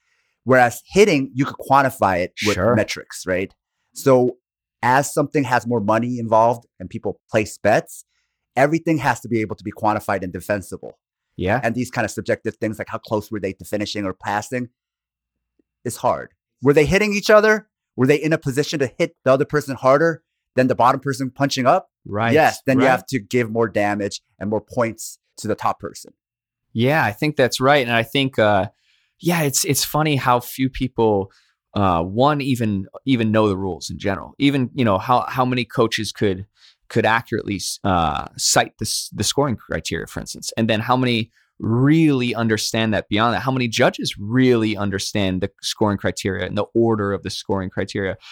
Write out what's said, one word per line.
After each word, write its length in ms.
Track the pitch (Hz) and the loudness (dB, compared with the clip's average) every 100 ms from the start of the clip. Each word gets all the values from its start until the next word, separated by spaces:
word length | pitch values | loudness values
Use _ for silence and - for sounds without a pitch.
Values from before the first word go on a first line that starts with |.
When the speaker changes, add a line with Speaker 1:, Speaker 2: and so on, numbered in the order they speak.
| _ _ _ _ | _ _ _ _
Speaker 1:
Whereas 380 | - 127 120 - - | 2 4 4 0 -4
hitting, 460 | 185 214 151 135 | 4 4 4 -2
you 120 | 120 139 | -4 -4
could 100 | - | -6
quantify 640 | - 135 135 - 98 90 | 0 2 2 2 2 2
it 140 | 90 - 101 | -2 -2 -2
with 100 | 95 | 2
Speaker 2:
Sure. 200 | 98 120 | 2 2
Speaker 1:
metrics, 500 | 101 - - - 90 | 0 -6 -12 -14 -4
right? 280 | 90 95 - _ _ _ | -4 -4 -10 _ _ _
So 440 | - 139 127 123 - _ _ _ _ | -4 4 4 4 -2 _ _ _ _
as 320 | 120 131 143 | 2 2 2
something 320 | - 143 156 127 | -2 -2 -2 0
has 200 | 123 117 | 0 0
more 140 | 120 | -2
money 400 | 101 110 120 123 | 0 0 0 -4
involved 460 | 113 110 113 123 - _ | 0 4 4 2 -8 _
and 100 | 90 | -14
people 320 | 110 104 85 _ | -8 -8 -8 _
place 260 | 113 104 - | -2 -2 -2
bets, 460 | 101 127 - - - _ _ _ _ - | 2 2 0 -14 -20 _ _ _ _ 0
everything 400 | 147 160 160 156 | 2 2 0 0
has 240 | 139 117 | 0 -2
to 80 | 113 | -2
be 100 | 113 | -2
able 160 | 107 107 | -2 -6
to 80 | |
be 80 | 90 | -10
quantified 500 | - 110 107 - 101 | -4 -2 -2 -2 -4
and 120 | 92 | -4
defensible. 680 | 90 - 104 90 90 57 - _ _ _ - | -10 -4 -4 -4 -14 -16 -20 _ _ _ -6
Speaker 2:
Yeah. 240 | 90 117 | -2 0
Speaker 1:
And 120 | 117 117 | -2 -4
these 140 | 123 | -4
kind 140 | - | -4
of 80 | 107 | -4
subjective 460 | - 104 107 113 - | -6 -4 -4 -4 -6
things, 200 | 110 104 | -8 -6
like 120 | 95 | -10
how 80 | 113 | -10
close 340 | - 110 101 | -4 -6 -4
were 80 | 107 | -8
they 140 | 95 | -8
to 120 | 95 - | -8 -8
finishing 400 | 104 101 107 98 | -6 -6 -6 -6
or 80 | |
passing, 540 | 95 - 104 - 127 123 _ _ _ _ _ _ _ _ _ _ _ 120 | -8 -6 -6 -4 -8 -8 _ _ _ _ _ _ _ _ _ _ _ -12
is 120 | - | -4
hard. 360 | 123 76 60 _ _ _ | -2 -2 -6 _ _ _
Were 120 | 127 | 2
they 120 | 147 143 | 4 4
hitting 280 | 190 208 | 2 2
each 160 | 202 196 | -2 4
other? 400 | 214 214 214 214 _ _ - | 4 6 2 -2 _ _ -2
Were 120 | 131 | 2
they 80 | 147 | 2
in 180 | 151 | 2
a 40 | 156 | 0
position 420 | 143 131 147 160 | 0 -2 -2 -2
to 80 | 131 | -4
hit 280 | - 170 - - | -2 -4 -2 0
the 60 | |
other 140 | 135 143 | 2 2
person 300 | 151 135 123 | -2 -4 -2
harder 480 | 131 143 165 156 _ _ _ - | 2 4 4 -2 _ _ _ 0
than 120 | 127 | 0
the 80 | - | 4
bottom 260 | 120 135 | 4 2
person 280 | 143 127 131 | -2 -4 -6
punching 340 | - 139 139 127 | -4 -4 0 2
up? 240 | 180 - _ - | 2 0 _ -10
Speaker 2:
Right. 280 | 104 113 | -4 2
Speaker 1:
Yes, 280 | 143 135 - - | 4 4 2 0
then 120 | 131 | 2
you 60 | 131 | 4
Speaker 2:
Right. 60 | |
Speaker 1:
have 140 | 123 - | 2 0
to 120 | 131 | -8
give 300 | 101 123 113 | -2 -2 0
more 180 | 113 113 | 0 0
damage 540 | 104 101 104 101 - - _ | 0 0 0 -4 -6 -16 _
and 100 | 98 | -4
more 120 | 107 | -4
points 580 | - - 117 110 - - _ - | -4 -2 -2 -4 -14 -16 _ -14
to 100 | 107 | -6
the 80 | 104 | -2
top 240 | 107 - | -2 -4
person. 340 | - - - _ _ _ _ _ _ | -8 -14 -20 _ _ _ _ _ _
Speaker 2:
Yeah, 320 | 110 123 156 | -2 0 2
I 80 | 117 | 0
think 240 | 101 151 147 | -2 -4 2
that's 240 | 123 - | 0 2
right. 260 | 131 147 120 | 2 4 2
And 100 | 117 | 0
I 80 | |
think, 360 | 113 143 135 - | 0 0 -2 2
uh, 300 | 107 101 92 - _ _ _ _ | 2 2 0 -8 _ _ _ _
yeah, 220 | 165 170 | -2 0
it's, 240 | 147 - - | 0 -2 -2
it's 180 | 135 | -2
funny 320 | - 151 156 139 | -2 -2 0 0
how 240 | 127 123 | 2 0
few 300 | - - 131 | 0 -4 -4
people, 600 | - 127 - 113 104 95 _ _ _ _ | -2 -6 0 2 2 -2 _ _ _ _
uh, 300 | - 98 87 | -2 2 2
one, 360 | 87 101 135 147 | 0 0 0 2
even, 480 | 135 120 113 98 98 - - | -2 -2 0 -2 -6 -10 -2
even 260 | 127 110 | 0 2
know 160 | 107 107 | 4 2
the 100 | 95 | 2
rules 320 | 95 78 - | -4 -8 -10
in 80 | 85 | -8
general. 360 | 98 95 - - | -6 -6 -8 0
Even, 320 | 139 139 123 | 0 2 -2
you 120 | - 120 | 0 2
know, 120 | 95 | 2
how, 280 | 98 123 - | 2 0 0
how 160 | 131 127 | -2 -2
many 200 | 123 117 | -2 -4
coaches 460 | - 113 - 107 | 0 0 0 -6
could, 340 | - 107 92 98 _ _ _ _ | -2 -2 -2 -8 _ _ _ _
could 160 | 123 107 | 0 2
accurately 500 | 113 - - - 101 | 2 0 -6 -4 -6
s-, 240 | - - | -8 -6
uh, 440 | 101 90 80 71 - - | 0 0 0 -2 -8 -6
cite 400 | - 135 120 - | 0 0 0 -4
the 60 | - | -8
s-, 240 | - - | -6 -8
the 100 | - | -6
scoring 320 | 104 - 143 107 | -4 0 -2 -2
criteria, 520 | - 82 - 82 - | -6 -8 -6 -8 -8
for 120 | - | -10
instance, 320 | - - - - | -12 -12 -10 -4
and 140 | 113 | 0
then 100 | 110 | 0
how 140 | 117 127 | 0 0
many 360 | 127 117 110 _ _ _ | 2 0 -2 _ _ _
really 760 | - 117 135 160 160 135 123 110 | -2 2 4 4 4 2 0 -2
understand 580 | 113 107 - 117 113 | 0 0 -2 -2 0
that 140 | 98 - | -2 -2
beyond 260 | 104 117 | 0 0
that? 60 | 101 | 0
How 120 | 135 | -2
many 180 | 131 123 | -2 -2
judges 460 | 110 143 208 143 - | 2 2 2 -8 -8
really 560 | 101 123 131 120 110 98 | -2 2 4 4 2 -2
understand 680 | 101 95 - 107 95 92 | -4 -4 -4 -2 -2 -2
the 80 | 95 - | -4 -6
scoring 360 | - - 107 98 | -10 -2 0 0
criteria 480 | 101 87 104 92 92 | -2 -4 -4 -4 -4
and 120 | 101 | -4
the 80 | 101 117 | -2 0
order 380 | 113 107 101 | 2 2 -2
of 100 | 95 | -4
the 60 | 92 | -6
scoring 400 | - - 98 92 | -10 -6 -4 -4
criteria? 480 | - 95 104 98 - - | -6 -6 -4 -6 -6 -12